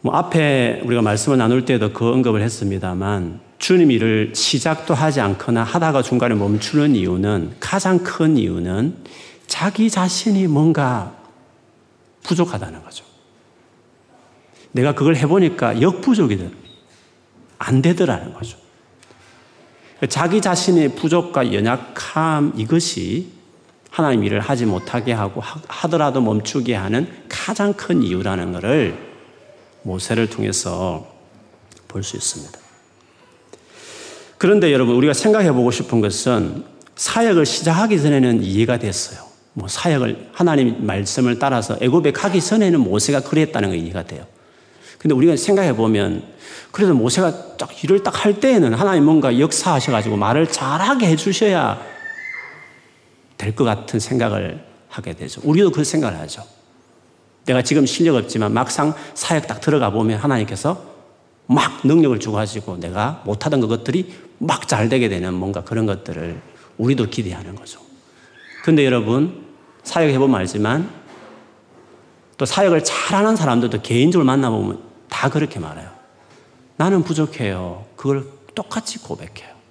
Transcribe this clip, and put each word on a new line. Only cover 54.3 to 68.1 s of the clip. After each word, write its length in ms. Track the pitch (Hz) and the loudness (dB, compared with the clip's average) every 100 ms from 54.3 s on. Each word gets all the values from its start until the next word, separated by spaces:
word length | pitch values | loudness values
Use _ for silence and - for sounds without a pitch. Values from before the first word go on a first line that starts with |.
| 104 87 82 - - _ | -2 -4 -10 -18 -20 _
하게 240 | - - | -14 -14
되죠. 300 | 82 78 - | -14 -14 -6
우리도 280 | 147 160 196 | 0 4 4
그 120 | 151 | 2
생각을 340 | 147 156 127 82 | -2 0 -2 -6
하죠. 220 | 78 - - _ _ _ _ _ _ _ _ _ | -10 -14 -18 _ _ _ _ _ _ _ _ _
내가 160 | - 127 | -2 0
지금 220 | 127 147 | 2 2
실력 320 | 135 - 170 135 | 2 2 2 2
없지만 360 | 101 - 127 | 0 -2 0
막상 400 | 117 127 - 151 151 - | 0 -2 -2 -2 -2 -12
사역 340 | - - 160 - | -10 -2 -2 -2
딱 140 | 107 | -6
들어가 300 | - 147 113 | 0 2 2
보면 280 | 107 110 107 | 0 0 0
하나님께서 640 | 147 127 107 98 143 185 - - - _ _ _ - | 0 0 -2 -4 -4 -6 -10 -20 -20 _ _ _ 0
막 400 | 254 - - 135 | 0 0 -2 2
능력을 320 | 160 147 113 | 4 4 2
주가지고 600 | 113 107 107 110 101 90 | -2 -4 -4 -6 -10 -10
내가 420 | 85 92 113 156 - | -8 -4 -4 -6 -6
못하던 340 | 104 160 143 | -4 -2 0
그것들이 540 | 107 117 - 175 180 - - - | 0 -2 -2 -4 -4 -12 -20 -10
막 280 | 160 - - | -4 -4 -2
잘 220 | 110 113 | 0 2
되게 220 | 131 117 | 0 0
되는 240 | 101 92 | -2 -4
뭔가 280 | 90 95 95 | -4 -4 -6
그런 220 | - 110 | -6 -4
것들을 560 | 110 95 - 80 85 80 - - - - | -2 -4 -8 -10 -10 -10 -16 -20 -20 -4
우리도 320 | 117 135 104 | -2 0 -2
기대하는 440 | - 101 92 87 | -4 -8 -8 -14
거죠. 240 | 92 - - - - _ | -16 -18 -20 -20 -20 _